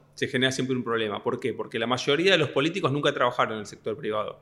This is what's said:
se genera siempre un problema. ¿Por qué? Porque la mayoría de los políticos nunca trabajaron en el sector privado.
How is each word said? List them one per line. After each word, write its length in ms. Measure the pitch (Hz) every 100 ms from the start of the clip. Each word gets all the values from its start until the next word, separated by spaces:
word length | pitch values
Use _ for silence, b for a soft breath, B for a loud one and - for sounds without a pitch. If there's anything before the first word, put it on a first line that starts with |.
| _
se 140 | - 127
genera 240 | 127 131
siempre 240 | 131 131 127
un 80 |
problema. 380 | 117 113 107 101
¿Por 180 | 123 123
qué? 140 | 120
Porque 240 | 107 107 113
la 80 | 117
mayoría 460 | 123 - 147 190
de 60 | 175
los 120 | 139
políticos 420 | 135 156 185 156
nunca 220 | 147 143
trabajaron 400 | 139 123 127 117
en 60 | 107
el 60 | 101
sector 300 | - 113 107
privado. 440 | 107 107 101 -